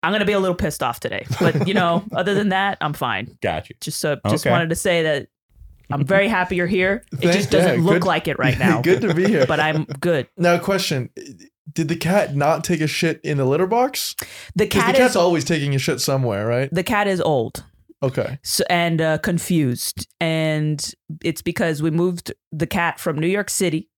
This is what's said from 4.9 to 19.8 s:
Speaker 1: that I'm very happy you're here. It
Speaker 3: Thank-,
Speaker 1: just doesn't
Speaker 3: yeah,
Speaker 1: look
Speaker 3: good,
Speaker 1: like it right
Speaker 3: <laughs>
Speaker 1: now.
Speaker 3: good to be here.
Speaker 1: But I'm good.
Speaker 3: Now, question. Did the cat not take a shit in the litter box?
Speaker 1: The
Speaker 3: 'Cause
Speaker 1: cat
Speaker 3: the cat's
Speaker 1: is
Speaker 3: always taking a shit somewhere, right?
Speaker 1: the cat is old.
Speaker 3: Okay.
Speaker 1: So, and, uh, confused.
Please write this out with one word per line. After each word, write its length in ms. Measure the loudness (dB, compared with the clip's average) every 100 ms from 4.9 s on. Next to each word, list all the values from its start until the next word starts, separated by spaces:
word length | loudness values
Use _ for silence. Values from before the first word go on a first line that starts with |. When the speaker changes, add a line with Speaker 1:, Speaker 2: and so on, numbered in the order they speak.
| 0
Speaker 1:
that 260 | 0 -2 -4 _ _ _ -20 -20 _
I'm 140 | -4
very 240 | 2 2 2
happy 260 | 0 0 -2
you're 100 | 0
here. 340 | 0 0 0 -6
It 60 | -2
Speaker 3:
Thank-, 120 | 2
Speaker 1:
just 160 | 2 2
doesn't 280 | 4 4 4
Speaker 3:
yeah, 40 |
Speaker 1:
look 180 | 4 4
Speaker 3:
good, 40 | 2
Speaker 1:
like 220 | 0 -2
it 100 | 0
right 180 | 0 2
Speaker 3:
<laughs> 0 |
Speaker 1:
now. 220 | 2 2
Speaker 3:
good 180 | 4 2
to 120 | 2
be 120 | 2 2
here. 180 | 4 2
Speaker 1:
But 120 | 2
I'm 260 | 2 0
good. 440 | -2 -2 0 0 -2 0
Speaker 3:
Now, 220 | 2 2
question. 520 | 2 -2 0 -4 -4 -12 -18 -20 -20 _ -10
Did 160 | -4 -2
the 80 | -2
cat 400 | 2 2 2 0
not 260 | 2 0
take 160 | 0 0
a 60 | 0
shit 340 | 0 -2 -2
in 140 | -4 0
the 60 |
litter 220 | 2 2 2
box? 480 | 2 0 -2 -8 -8 -12 -14 -8
Speaker 1:
The 120 | -2 0
Speaker 3:
'Cause 160 | 2
Speaker 1:
cat 120 | 2
Speaker 3:
the 40 | 4
cat's 100 | 4
Speaker 1:
is 60 | 4
Speaker 3:
always 280 | 4 2
taking 300 | 0 -2 0
a 40 | -2
shit 220 | 0 -2
somewhere, 460 | 0 0 0 0 0
right? 260 | 0 0
Speaker 1:
the 100 | -2
cat 220 | 0 0 2
is 120 | 0
old. 440 | 2 0 0 -6 -18 _ _ -4
Speaker 3:
Okay. 360 | -4 -2 -4 -6
Speaker 1:
So, 200 | -6 -4 0
and, 300 | 0 0 0
uh, 180 | 0 0
confused. 880 | 0 -2 0 2 2 0